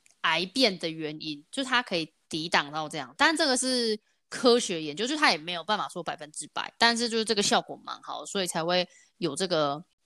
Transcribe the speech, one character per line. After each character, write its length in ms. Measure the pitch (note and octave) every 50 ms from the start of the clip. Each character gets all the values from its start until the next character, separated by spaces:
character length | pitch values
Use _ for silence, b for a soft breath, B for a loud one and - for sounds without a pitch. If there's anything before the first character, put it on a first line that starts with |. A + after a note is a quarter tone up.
| _ _ _ _
癌 240 | - E3+ D#3+ E3 F#3 F#3 -
变 240 | C4+ B3+ G#3+ F#3+ E3
的 100 | F3 E3
原 260 | D#3+ D#3+ D#3 D3+ D#3 D3+
因， 220 | D#3 D#3 D3 D3 - _
就 100 | - C4+
是 80 | C4+ B3+
它 140 | B3+ A#3+ B3
可 140 | - F#3+
以 160 | E3 D#3 - _ _ _ -
抵 180 | - D#3 D#3
挡 240 | F3+ - F3 D3 C#3+
到 160 | D3+ D#3+ D#3
这 100 | D3 D#3
样。 160 | D3+ C3 - -
但 180 | - C#4+ D#4+ D#4+
这 100 | D4+ E4
个 120 | C#4 B3+
是 420 | B3+ B3+ C4 B3+ B3 A#3 A3 G#3+ A3 _ _ _ _ _ -
科 280 | - - - B3 A#3
学 240 | A#3+ - - F3+ D#3+
研 140 | D#3 D3 C#3+
究， 100 | E3 A3
就 80 | B3+ D#4
是 60 | D4+
它 120 | D4+ C4
也 60 | F#3
没 140 | D#3 D3+ F3
有 100 | F3+ E3 D#3+
办 120 | - G#3+
法 80 | F#3+ D3 C3+
说 120 | - F3+
百 140 | E3 D#3+ D3
分 160 | - D3+ D3+
之 180 | - - D#3 - -
百， 200 | - - - -
但 200 | - A#3 A#3 A#3
是 120 | A3+ A#3+ A3+
就 80 | A3+
是 80 | A3+ A3
这 100 | A3+ A3
个 80 | G3+ G3+
效 180 | - A#3 F#3
果 160 | - - C#3+ - -
蛮 100 | - - -
好， 240 | - - B2 A#2 D3
所 160 | - - G3+
以 60 | F#3
才 160 | F3 - E3+ D#3+
会 240 | F3 F3+ F3+ F3 b b b b b b
有 180 | - E3+ D#3+ C#3
这 100 | E3+ F#3+ F3
个， 340 | F3 D#3 D3 C#3+ C#3+ D3+ - _ _ _ _